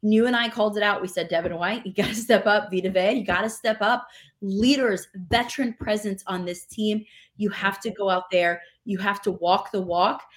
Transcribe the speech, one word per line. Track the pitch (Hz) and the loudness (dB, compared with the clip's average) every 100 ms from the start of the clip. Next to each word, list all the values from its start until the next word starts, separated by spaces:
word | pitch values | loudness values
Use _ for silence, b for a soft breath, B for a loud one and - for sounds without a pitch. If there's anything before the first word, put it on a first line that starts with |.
And | 214 | 4
you | 220 240 | 4 4
and | |
I | 247 233 | 2 0
called | 233 214 208 | 0 0 2
it | |
out. | 208 196 | 0 0
We | 185 | -2
said, | 185 170 | -6 -2
"Devin | 170 175 170 | -2 -2 -2
White, | 175 226 | -2 -4
you | 196 | -6
gotta | 190 196 | -2 -2
step | 214 - 214 208 | -2 2 4 6
up. | 208 202 | 2 2
Vita | 185 185 | -2 0
Vea, | 185 190 | 2 2
you | 247 | 0
gotta | 190 180 220 | 0 -2 -2
step | 220 226 214 | -4 -4 0
up." | 208 240 - B B _ | 2 0 -2 B B _
Leaders, | 196 196 240 277 254 185 - 196 175 | -6 2 4 4 2 0 -6 -16 0
veteran | 233 240 - 247 | 0 0 -2 -4
presence | 226 - 214 208 196 - | -4 -4 -2 -2 -6 -6
on | 185 | -6
this | 180 175 | -4 -8
team. | - - 214 214 214 B B - | -12 -4 -2 -2 -6 B B -4
You | 208 | -4
have | - 196 196 | 0 -2 -2
to | 233 | -8
go | 190 196 | -2 0
out | 185 180 | 0 2
there. | 180 175 170 B B | 2 2 0 B B
You | - 190 | -8 -4
have | 196 202 | -2 -2
to | - | -4
walk | 175 170 196 - | -2 2 2 2
the | 202 | -6
walk. | 180 170 196 277 - | -2 2 2 2 -10